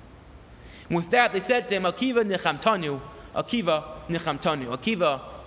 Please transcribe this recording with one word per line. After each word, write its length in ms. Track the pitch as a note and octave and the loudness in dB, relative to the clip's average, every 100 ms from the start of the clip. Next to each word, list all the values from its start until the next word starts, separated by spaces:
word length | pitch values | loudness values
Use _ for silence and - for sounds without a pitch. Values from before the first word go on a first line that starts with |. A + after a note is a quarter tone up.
| - - - - - - - - - | -20 -20 -20 -20 -20 -20 -20 -14 -2
And 80 | E3+ | -2
with 120 | E3+ | 4
that, 200 | B3 A#3+ | 4 4
they 100 | F#3+ F#3+ | 2 2
said 220 | B3 - | 2 2
to 60 | G3 | 0
him, 80 | |
"Akiva 420 | F#3 - C4 A#3 G#3 | 0 0 0 2 2
Nichamtanu, 760 | F#3 E3 D3+ A3 G3+ D3+ C3+ - - - - | 0 0 2 2 2 0 -4 -8 -16 -8 -4
Akiva 720 | - A#3+ F3 D#3 - - - | -2 0 2 0 -2 -10 -6
Nichamtanu. 680 | E3 D#3+ C#3+ E3+ D3 B2 C3 | -4 -2 -2 0 0 -2 -2
Akiva, 440 | A3+ G3+ D#3+ C3 - - | 0 2 2 2 -4 -16